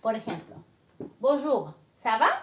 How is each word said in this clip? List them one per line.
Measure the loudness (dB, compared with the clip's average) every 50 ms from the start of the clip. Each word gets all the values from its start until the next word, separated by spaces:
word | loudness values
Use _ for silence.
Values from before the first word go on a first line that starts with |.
Por | 0 -2 -2
ejemplo, | -2 -4 -6 -8 -8 -10 -14 -20 -20 -20 _ _ _ _ _ _ _ -16 -16 -14 _
Bonjour, | 2 2 2 2 2 0 0 0 -2 -6 -14 _ _ _ _
¿ça | _ -2 0 2 4
va? | 4 2 2 0